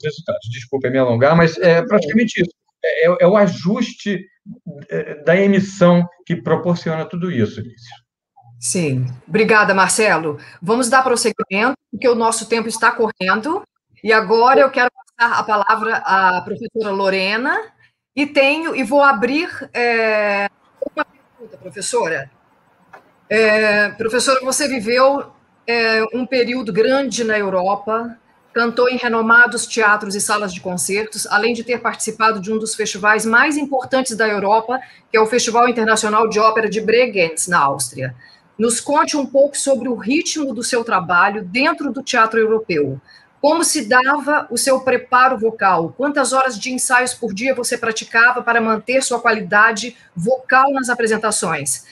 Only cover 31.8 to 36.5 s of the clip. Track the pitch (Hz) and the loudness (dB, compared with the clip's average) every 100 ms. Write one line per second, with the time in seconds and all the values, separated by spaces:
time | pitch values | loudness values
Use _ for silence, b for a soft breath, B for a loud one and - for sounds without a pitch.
31.8 | 233 - 214 - 220 214 185 220 214 - | -4 -6 -8 0 0 0 -4 -4 -4 -6
32.8 | 208 190 208 214 220 233 294 294 277 269 | -6 0 2 2 2 2 2 0 -4 -4
33.8 | - 262 254 220 220 208 196 220 220 254 | -2 -2 -2 -2 -2 0 2 0 0 -8
34.8 | B B B 220 220 240 226 226 247 233 | B B B 2 2 2 0 2 2 2
35.8 | 220 214 214 214 220 214 220 | 0 0 2 0 2 2 2